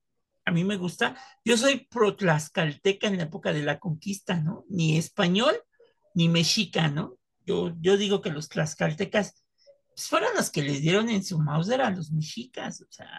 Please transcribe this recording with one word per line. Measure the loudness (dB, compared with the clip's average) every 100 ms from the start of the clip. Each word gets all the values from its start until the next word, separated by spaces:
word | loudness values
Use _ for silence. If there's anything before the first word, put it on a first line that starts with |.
| _ _ _ _ -2
a |
mí | 0
me | 0 -2
gusta, | -4 -2 -4 -4 -18 _ 2
yo | 4
soy | 4 2 -2
pro-tlaxcalteca | 2 2 4 2 2 0 -2 -2 0 0 0 0
en | -2
la |
época | -4 -6 -2
de | -2
la | -2 -2
conquista, | -4 -6 -6 -8 -4 -2
¿no? | -2 -4 -6
Ni | 0 2 2
español, | 0 0 2 4 2 0 -4 _ _ _ _
ni | 2 4
mexica, | 4 2 0 -2 0 0
¿no? | -2 -6 -10 _ _ -4
Yo, | -2 -2 0
yo | 2 4
digo | 4 0
que | -2
los | -6 -4
tlaxcaltecas, | -2 -2 -2 -2 -2 -2 -2 -2 -6 _ _ _ _ _ -14
pues, | -2
fueron | 0 2 0
los | -2
que | -2
les | -2 0
dieron | 2 2 2
en | -2
su | -2 0
Mauser | 0 0 0 0
a | 0
los | -2 -4
mexicas, | -4 -4 -8 -12 -10 -10 -12
o | -18
sea. | -20 -20